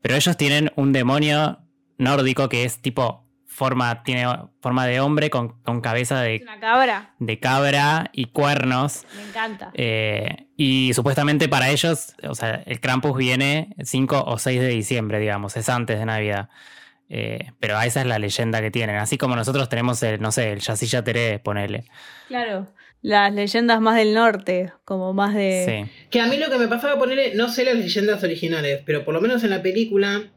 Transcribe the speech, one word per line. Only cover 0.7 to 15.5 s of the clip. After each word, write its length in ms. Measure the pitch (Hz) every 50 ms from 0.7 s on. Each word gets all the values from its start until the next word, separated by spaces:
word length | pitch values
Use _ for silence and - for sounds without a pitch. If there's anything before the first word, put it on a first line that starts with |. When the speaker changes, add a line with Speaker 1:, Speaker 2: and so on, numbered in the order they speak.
| -
Speaker 1:
un 160 | - 139 139
demonio 680 | 135 135 123 123 135 151 151 151 147 151 156 151 - - _ _ _ _ _ _ _
nórdico 520 | - 131 127 143 139 131 131 127 - 139 123
que 160 | 120 120 123
es 160 | 123 - -
tipo 440 | - 131 120 139 127 113 - - _ _ _ _ _
forma, 560 | - - - 135 131 127 127 123 120 120 120 -
tiene 220 | - 127 123 123 123 123 - - - _ _
forma 240 | - 127 123 127 127
de 120 | 123 123 127
hombre 300 | 135 143 151 151 151 151
con, 320 | 147 127 120 117 - - _
con 160 | - 120 120
cabeza 400 | 120 117 113 120 127 120 143 131
de 140 | 123 113 113
Speaker 2:
Es 60 | 113
una 180 | - 226 214 202
cabra. 540 | 220 220 233 254 262 247 214 196 214 - _ _
Speaker 1:
de 200 | 120 110 110 -
cabra 720 | - 127 131 135 139 143 139 139 143 147 156 160 170 - -
y 120 | - 123
cuernos. 800 | 117 _ - 143 143 143 143 - 131 127 127 139 147 - - - - -
Speaker 2:
Me 80 | 202 208
encanta. 480 | 208 196 226 220 226 214 196 - 185 -
Speaker 1:
Eh, 760 | - 123 117 110 110 110 107 104 107 110 - - - - _ _
y 340 | - 151 135 131 131 131 127 113
supuestamente 540 | - 117 143 135 151 143 147 147 147 160 139
para 200 | 143 131 127 131
ellos, 440 | 147 139 - 165 165 - - - - - -
o 80 | - -
sea, 260 | - 117 113 - - -
el 140 | - 127 120
Krampus 360 | - 131 127 127 127 151 131
viene 580 | 131 131 127 127 131 139 139 147 156 - - - - 139
cinco 400 | - - 131 135 131 147 139 -
o 120 | - 117
seis 220 | 107 - 135 127 123
de 60 | 127 127
diciembre, 500 | 120 113 104 - 131 120 110 104 107 104
digamos, 360 | 107 107 101 101 101 98